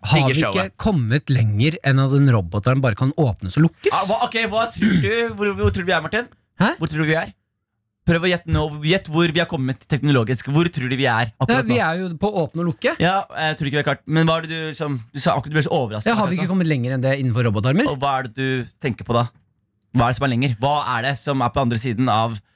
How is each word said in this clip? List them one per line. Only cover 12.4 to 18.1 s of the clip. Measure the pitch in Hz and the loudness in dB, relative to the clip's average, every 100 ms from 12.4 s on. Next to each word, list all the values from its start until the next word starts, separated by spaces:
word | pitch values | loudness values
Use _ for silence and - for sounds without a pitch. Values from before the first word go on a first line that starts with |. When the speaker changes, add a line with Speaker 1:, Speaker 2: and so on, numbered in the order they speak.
Speaker 1:
åpne | 147 160 | -4 -2
og | 175 | -4
lukke. | - 254 330 | -2 -2 0
Speaker 3:
Ja, | 165 190 - - | 0 0 -4 -4
jeg | 156 151 | -4 -2
tror | 143 | -2
ikke | 147 | -2
vi | 143 | -2
er | |
klart. | 139 - | -4 -2
Men | 156 165 | 2 2
hva | 165 | 2
er | |
det | 156 | -2
du | 160 156 | -8 -8
som, | 143 151 131 110 | -6 -6 -6 -8
du | 143 | -4
sa | 160 | 0
akkurat | 139 143 | 0 0
du | 151 | -2
ble | |
så | 143 | 0
overrasket | 151 117 107 214 | 0 -2 -2 0
Speaker 1:
Ja, | 214 | 0
har | 196 | 0
vi | 175 | -2
Speaker 3:
akkurat | |
Speaker 1:
ikke | |
Speaker 3:
nå? | 185 | -2
Speaker 1:
kommet | 190 160 | 0 0
lenger | 143 120 | 0 -2
enn | 131 | -2
det | 131 139 | 0 0
innenfor | 131 113 117 | 0 0 0
robotarmer? | 104 107 160 285 | 0 2 2 0
Speaker 3:
Og | 139 | -2
hva | 139 | -2